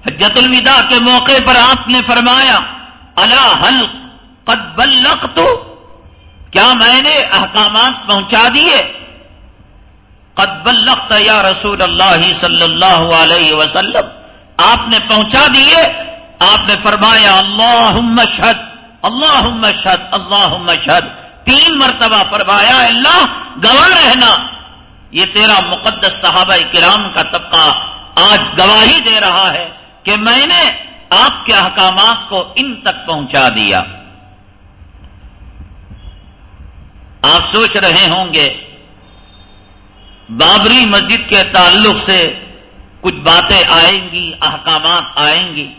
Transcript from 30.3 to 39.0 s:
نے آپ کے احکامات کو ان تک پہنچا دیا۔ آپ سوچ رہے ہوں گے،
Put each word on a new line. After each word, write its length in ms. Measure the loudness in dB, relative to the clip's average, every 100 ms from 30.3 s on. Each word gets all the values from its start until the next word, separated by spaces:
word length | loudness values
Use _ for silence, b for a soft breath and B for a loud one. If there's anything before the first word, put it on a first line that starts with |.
| 0 2
نے 240 | 0 0 -4 -16 -20 -2
آپ 360 | 0 0 -2 -2
کے 60 |
احکامات 760 | 0 0 0 0 2 0 0 -4
کو 240 | -6 -6 -6
ان 180 | -6
تک 320 | -4 -6 -6 -6
پہنچا 420 | -8 -4 0 0
دیا۔ 340 | 0 0 -2 -4 -12 -20 -20 -20 -20 -20 -20 -20 -20 -20 -20 -20 -20 -20 -20 -20 -20 -20 -20 -20 -20 -20 -20 -20 -20 -20 -20 -20 -20 -20 -20 -20 -6
آپ 320 | 0 0 0
سوچ 220 | -2 0 0
رہے 340 | 0 2 0
ہوں 240 | 0 -2
گے، 140 | -2 -2 -4 -18 -20 -20 -20